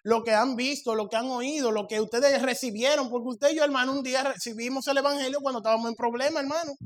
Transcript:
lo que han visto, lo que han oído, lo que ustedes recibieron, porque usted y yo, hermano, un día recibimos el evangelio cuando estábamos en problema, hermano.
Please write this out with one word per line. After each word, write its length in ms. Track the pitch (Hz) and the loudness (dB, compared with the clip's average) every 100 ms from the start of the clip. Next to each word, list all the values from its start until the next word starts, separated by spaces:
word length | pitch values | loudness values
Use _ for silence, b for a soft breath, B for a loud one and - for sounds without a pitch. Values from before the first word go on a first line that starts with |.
lo 200 | 208 226 | 0 0
que 100 | 226 | 4
han 220 | 214 247 240 | 2 2 0
visto, 400 | 254 277 - 220 | -2 -2 -2 -2
lo 140 | 208 | -2
que 80 | 226 | -2
han 120 | 254 | -2
oído, 420 | 247 254 302 254 | -4 -4 -2 0
lo 160 | 214 202 | 0 -2
que 120 | 214 | -2
ustedes 420 | 214 233 277 269 | -2 2 4 4
recibieron, 680 | 262 240 254 208 247 294 262 | 2 -2 -4 0 2 2 0
porque 180 | 240 240 | -4 -4
usted 240 | 233 285 | 0 0
y 60 | 320 | 4
yo, 60 | 294 | 2
hermano, 260 | 269 254 | 2 0
un 100 | 277 | 0
día 220 | 262 262 | 0 0
recibimos 640 | 269 226 240 220 240 269 277 | 0 -2 -8 -6 -4 -4 0
el 100 | 277 | 2
evangelio 420 | 277 285 262 285 | 2 0 -2 -2
cuando 180 | 277 247 | -2 -2
estábamos 300 | 220 226 233 | 2 2 0
en 60 | 226 | -2
problema, 440 | 233 240 269 320 | -2 0 0 0
hermano. 340 | 277 311 330 277 | -2 -2 -4 -8